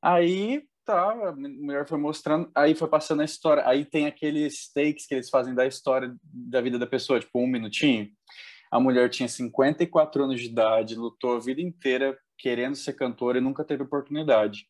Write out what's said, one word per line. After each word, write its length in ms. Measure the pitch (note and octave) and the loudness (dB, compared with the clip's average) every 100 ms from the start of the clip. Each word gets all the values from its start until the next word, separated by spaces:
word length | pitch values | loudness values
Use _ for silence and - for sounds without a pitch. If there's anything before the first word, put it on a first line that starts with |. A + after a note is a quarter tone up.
Aí, 600 | - F3 E3+ F#3 G#3 C#4 C#4+ _ | 4 4 4 0 -2 -4 -8 _
tá, 440 | - G3 F#3+ A#3 G3+ | -2 0 0 -2 -6
a 40 | |
mulher 540 | D3 C#3 C3 D3 C#3+ C#3+ | -6 -12 -10 -6 -4 -4
foi 120 | D3+ | -4
mostrando, 520 | D3 D3+ - D#3 E3+ | -4 -4 -2 -2 0
aí 200 | - D3 | 2 4
foi 140 | D#3 D#3+ | 4 2
passando 340 | D#3 - D#3 | 0 0 -2
a 20 | |
história. 420 | D3+ - E3 D3 A#2+ | -2 -2 2 4 4
Aí 180 | C3 | 2
tem 220 | D3 D#3 D3 | 0 -2 -2
aqueles 640 | - D#3 D3+ D3+ - - | -2 -4 -2 -4 -6 -8
takes 340 | - D3+ D3+ - | -2 0 -2 -4
que 80 | |
eles 160 | C3+ B2 | -6 0
fazem 240 | C3+ B2+ | 0 0
da 120 | B2+ C3 | 0 -2
história 480 | C3+ - C3 B2+ A#2+ | -2 -2 -2 -2 -12
da 380 | _ B2 A#2+ B2 | _ -16 -4 -2
vida 180 | A#2+ A#2+ | 0 -2
da 80 | A#2+ | -2
pessoa, 340 | C3 - B2+ | -4 0 0
tipo, 200 | - B2 | 0 -2
um 60 | B2+ | 0
minutinho. 640 | B2+ A2 - D3+ A#2 G#2 _ _ - - - _ | -2 -4 0 2 2 -2 _ _ -20 -20 -20 _
A 80 | A#2 | 2
mulher 300 | C3 B2 B2 | 4 4 4
tinha 200 | - A#2+ | 2 -6
cinquenta 540 | - B2 - C3+ D3 | -6 -8 2 2 2
e 40 | E3+ | 0
quatro 380 | E3+ D#3 C#3+ | 2 2 2
anos 160 | C#3 B2+ | -2 -2
de 60 | A#2+ | -4
idade, 480 | A#2 A2 A2+ A2 | 0 2 2 0
lutou 420 | A2+ A#2 _ B2+ A#2+ | -6 -8 _ -2 -2
a 40 | |
vida 200 | A#2 C3+ | -2 -4
inteira 580 | F3+ E3+ C#3 B2+ C3+ C3+ _ _ | -6 -4 -2 0 0 -2 _ _
querendo 380 | C3 A#2+ B2+ | -4 -2 -2
ser 200 | C#3 - | -4 -8
cantora 440 | C3+ C3 A#2 A#2+ B2 | -4 -6 -2 0 0
e 20 | |
nunca 240 | C3 C3+ | 0 -2
teve 180 | D3+ C#3 | -6 -6
oportunidade. 840 | C#3 C#3+ C#3 D3 D#3 A2+ G#2+ G2+ - | -4 -6 -4 -6 4 4 4 -2 -18